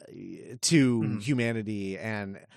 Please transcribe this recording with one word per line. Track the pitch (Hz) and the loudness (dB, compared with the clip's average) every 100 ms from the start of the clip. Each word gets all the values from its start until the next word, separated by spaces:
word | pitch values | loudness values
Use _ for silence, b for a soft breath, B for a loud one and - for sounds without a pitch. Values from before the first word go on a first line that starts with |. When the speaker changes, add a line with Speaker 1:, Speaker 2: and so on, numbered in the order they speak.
| - - 95 90 - 120 | -18 -14 -12 -14 -14 -4
Speaker 1:
to | - 160 131 117 | 4 6 6 4
Speaker 2:
Mm-hmm. | 107 107 | 0 -2
Speaker 1:
humanity | 110 131 117 113 107 104 95 95 | 0 0 0 0 -4 -4 -4 -6
and | 110 107 101 98 - | -6 -6 -6 -10 -18